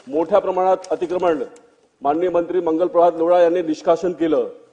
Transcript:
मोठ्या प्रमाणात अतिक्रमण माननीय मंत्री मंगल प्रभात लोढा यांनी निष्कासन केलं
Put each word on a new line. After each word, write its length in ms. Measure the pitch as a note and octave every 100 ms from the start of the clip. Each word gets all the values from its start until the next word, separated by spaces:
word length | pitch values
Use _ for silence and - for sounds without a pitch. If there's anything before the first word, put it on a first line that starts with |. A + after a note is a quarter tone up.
| -
मोठ्या 320 | D3 E3 G3
प्रमाणात 380 | F#3+ F#3 F#3 F#3 -
अतिक्रमण 520 | D#3+ E3+ F3+ F3+ D#3 - - _ _ _ _
माननीय 280 | C#3 D#3 F3+
मंत्री 300 | E3+ E3 F3+
मंगल 280 | E3+ D#3+ F3
प्रभात 240 | E3+ F3 D#3+
लोढा 260 | E3 F3
यांनी 200 | E3+ F3
निष्कासन 500 | E3 D#3 - E3 F#3
केलं 360 | D#3 D#3+ C#3+ A2 - -